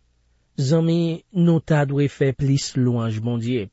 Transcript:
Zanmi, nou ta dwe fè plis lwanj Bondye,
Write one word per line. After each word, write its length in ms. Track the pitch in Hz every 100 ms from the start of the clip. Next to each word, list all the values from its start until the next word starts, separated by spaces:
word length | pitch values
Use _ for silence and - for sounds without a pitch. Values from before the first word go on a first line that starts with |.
| _ _ _ _ _ -
Zanmi, 640 | 131 165 165 170 165 160 _ 190
nou 240 | 170 165
ta 220 | - 151 143
dwe 200 | 139 143
fè 220 | - 135
plis 380 | 127 139 135 - 135
lwanj 400 | 123 120 113 110
Bondye, 460 | 117 120 113 123 98